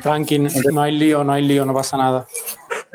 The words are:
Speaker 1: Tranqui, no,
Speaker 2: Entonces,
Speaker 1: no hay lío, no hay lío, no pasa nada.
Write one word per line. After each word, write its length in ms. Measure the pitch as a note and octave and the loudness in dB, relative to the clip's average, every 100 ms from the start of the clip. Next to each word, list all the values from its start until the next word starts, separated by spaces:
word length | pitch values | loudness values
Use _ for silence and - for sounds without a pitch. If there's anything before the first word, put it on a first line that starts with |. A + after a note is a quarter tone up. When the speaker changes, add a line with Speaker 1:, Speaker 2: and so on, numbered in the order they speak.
Speaker 1:
Tranqui, 380 | D3 D3+ D3+ D3 | -2 -2 0 0
no, 80 | C#3+ | 0
Speaker 2:
Entonces, 260 | C#3+ B2 | 0 0
Speaker 1:
no 80 | D3+ | 2
hay 160 | D3 D3+ | 0 2
lío, 260 | D#3 D3+ | 2 2
no 100 | C#3+ | 2
hay 120 | C#3+ C#3+ | 0 2
lío, 200 | C#3 C3+ | 2 2
no 80 | |
pasa 240 | C3+ C3+ C3+ | -2 -2 0
nada. 300 | C3 C3 A#2 - - - - - - | 0 0 -4 -12 -12 -14 -12 -12 -4